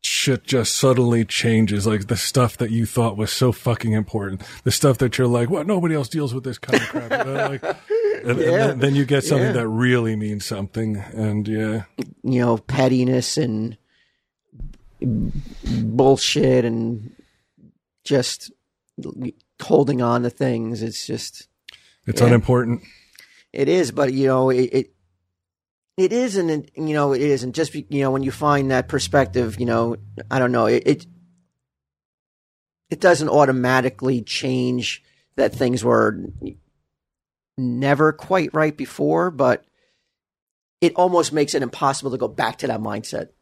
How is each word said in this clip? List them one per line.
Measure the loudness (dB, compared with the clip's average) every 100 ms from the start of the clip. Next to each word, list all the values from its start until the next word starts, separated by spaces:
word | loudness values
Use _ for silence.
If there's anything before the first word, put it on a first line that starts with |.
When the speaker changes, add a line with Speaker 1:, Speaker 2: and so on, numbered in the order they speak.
Speaker 1:
shit | -4 -2 0 -2
just | 0 0 0 2
suddenly | 2 4 4 2
changes, | 0 0 2 4 2 2 0
like, | -2 -2
the | -4
stuff | 0 2 2 0
that | -2
you | 0 -2
thought | 0 0 0
was | -4
so | 0 0
fucking | 0 -2 -2 0
important, | -2 -2 -4 -6 -10 -12 -6 -4
the |
stuff | 2 2 2
that | 0 0
you're | 2
like, | 2 0
"What? | -2 0
Nobody | 0 0 -2
else | -4
deals | -4 -4
with | -6
this | -8 -12
kind | -2 -2
of | 0
crap." | -8 -4 -4 -2
You |
know, | -2 -4
like, | -4
Speaker 2:
<laughs> | -6 -8 -2 0 0 -2
Speaker 1:
and, | -2
and | 0
Speaker 2:
Yeah. | 2 4 2
Speaker 1:
then, | 2
then | 2 2
you | 2
get | 2
something | 2 2 2
Speaker 2:
Yeah. |
Speaker 1:
that | 0 -2
really | 0 2 2 2 -2
means | -4 -6
something, | -6 -8 -6 -4 -4 -6
and | -8 -4 -2 -2 -2
yeah. | -2 -2 -4 -8 -12 -12 -8
Speaker 2:
You | -2 2
know, | 2 0
pettiness | -2 2 2 4 2 0 0 -2
and | -2 -2 -6 -10 _ _ _ _ _ _ _ -14 -14 -14 -20 _ -4 -2 -4 -6 -8 -12 -6
bullshit | -4 -2 4 4 4 2 2 4 4 2
and | -2 -4 -6 -10 -20 _ _ _ _ -20 _ _ _
just | 0 0 0 -6 -14 _ _ _ _ -16 -14 -10 -10 -12 _ _
holding | 0 2 2 0
on | 0 0
to | -2
things. | -2 -4 -2 -4 -6
It's | -8 -8 -8
just | -8 -10 -16 -20 _ -20 _ _ _ -6
Speaker 1:
It's | 2
Speaker 2:
Yeah. | 6
Speaker 1:
unimportant. | 6 4 2 2 -4 -6 -20 _ _ -20 _ _
Speaker 2:
It | -4 0
is, | 2 0
but, | 0 0
you | 2 2
know, | 4 4
it, | 2 2
it, | 0 -2 _ _ _ _ _ _ _ _ _ _ -2
it | 0
isn't, | 2 0 0 -2 -2 -6 -8
you | -4
know, | 0 2
it | 2
isn't. | 2 0 -2
Just | -4 -4
be, | -4 -6
you | -2
know, | 0
when | 0
you | -2
find | -2 2 2 2
that | 0 0
perspective, | -4 0 2 2 0 -4 -4
you | -2
know, | 0 0 -4 -12 -16 -4
I | 0
don't | 0
know, | 2 2
it, | 2 2
it, | -2 -4 -20 _ _ _ _ _ _ _ _ _ _ _ _ _ _ _ _ _
it | 2
doesn't | 4 4 4
automatically | 4 4 4 2 2 2 -2 -2 -2
change | -4 -6 -2 -2 -2 -2 -6 -10 _ _ _ 0
that | 0
things | 2 0 0
were | 2 4 2 -2 -12 -12 -16 -16 _ _ _ _ _ _ _ _ _ -6
never | -4 -2 0 4 4
quite | 2 -2 0 0
right | 0 0 -2
before, | -12 -4 0 2 0
but | 0 0 0 _ _ _ _ _ _ _ _ _ _ _ _
it | 0 2
almost | 2 4 2
makes | 0 0 0
it |
impossible | -4 -2 -2 0 -6
to | -4
go | -6
back | -2 -4 -4
to | -6
that | -4
mindset. | -6 -8 -8 -10 -10 _